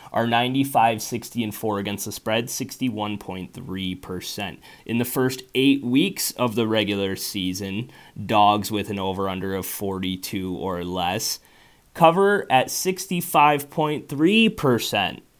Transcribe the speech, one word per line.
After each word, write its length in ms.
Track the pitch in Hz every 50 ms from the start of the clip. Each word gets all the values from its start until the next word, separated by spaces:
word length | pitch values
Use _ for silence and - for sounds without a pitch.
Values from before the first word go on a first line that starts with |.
| - -
are 140 | - - 117
ninety-five, 800 | 117 117 117 123 127 131 135 135 139 139 135 113 117 113 107 -
sixty, 400 | - 123 113 - - - 120 113
and 100 | 107 101
four 240 | - - 110 104
against 260 | 101 98 104 101 101 -
the 80 | 107
spread, 380 | 101 - - 113 110 113 120 127
sixty-one 720 | - - 135 135 - - 131 127 107 104 107 104 104 101
point 340 | - - 92 92 90 - -
three 400 | 95 92 - 95 95 95 92 90
percent. 680 | 87 - - 92 87 - - - - 101 92 - - - - - - -
In 140 | - 113
the 80 | 117 120
first 380 | 123 - 135 131 127 131 - - - -
eight 300 | - 135 143 139 139 92
weeks 480 | 120 123 139 175 196 190 - - -
of 240 | - - 123 120 104
the 120 | 117 117
regular 480 | 107 110 110 104 95 101 101 98 95 95
season, 760 | 92 - - - 101 90 92 90 92 98 98 95 104 123 - - - - - - - 107
dogs 460 | 92 113 107 104 101 104 107 98 -
with 180 | 110 101 98 -
an 80 | 104
over-under 560 | 98 95 95 92 95 98 95 92 92 95 95 95
of 140 | 95 90
forty-two 880 | - - - 104 98 95 95 95 92 92 92 - - - 98 92 92 90
or 280 | 82 80 95 90 87 87
less 560 | 90 90 92 87 87 92 120 - - - - _ _ _ _ _ _ _ _ _ _ -
cover 540 | - 165 165 165 185 196 202 208 196 - -
at 220 | 131 127 123 -
sixty-five 1000 | - - - 185 185 185 - - 180 175 175 - - 160 147 151 147 143 139 -
point 400 | - - 151 151 151 139 - -
three 400 | 151 135 156 180 208 220 226 214
percent, 720 | 220 - - 135 120 113 - - - 104 95 85 - - - _ _